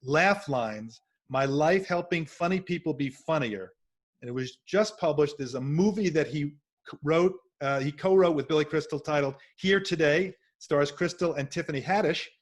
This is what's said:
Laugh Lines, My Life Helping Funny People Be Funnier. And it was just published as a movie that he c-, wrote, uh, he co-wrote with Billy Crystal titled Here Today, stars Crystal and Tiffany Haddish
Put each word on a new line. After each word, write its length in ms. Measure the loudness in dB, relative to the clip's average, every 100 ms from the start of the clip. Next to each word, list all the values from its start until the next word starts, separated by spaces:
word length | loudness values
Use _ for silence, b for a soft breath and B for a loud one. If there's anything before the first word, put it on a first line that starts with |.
Laugh 440 | 0 2 4 2 -2
Lines, 540 | -4 -4 -6 -12 -18 _ _ _
My 160 | -2 0
Life 420 | 2 2 2 0
Helping 380 | -4 -2 -4 -4
Funny 340 | -6 -2 -2
People 340 | -2 -6 -4
Be 160 | -4 -4
Funnier. 640 | -6 -4 -2 -2 -6 -10 _ _ _ _ _
And 80 | -4
it 40 |
was 240 | -2 -6 -10 _
just 300 | 0 0 0
published 420 | 0 2 2 0
as 160 | -8 -6
a 60 |
movie 480 | -2 2 2 2 0
that 180 | 0 -2
he 260 | -2 -6 -8 _ _ -20
c-, 80 | -10
wrote, 320 | 0 4 2 0 _ _
uh, 180 | -2 0
he 120 | -2
co-wrote 440 | -2 2 6 6 4
with 120 | 2
Billy 180 | 0 2
Crystal 340 | -2 -2 -6
titled 360 | -2 0 0 -4 B _
Here 220 | 0 2
Today, 540 | 2 2 4 4 0 -6 _ _
stars 320 | -2 0 0
Crystal 420 | 0 -4 -2 -2
and 160 | -2 -6
Tiffany 320 | -6 -6 -6
Haddish 440 | -2 0 0 -2 -6 _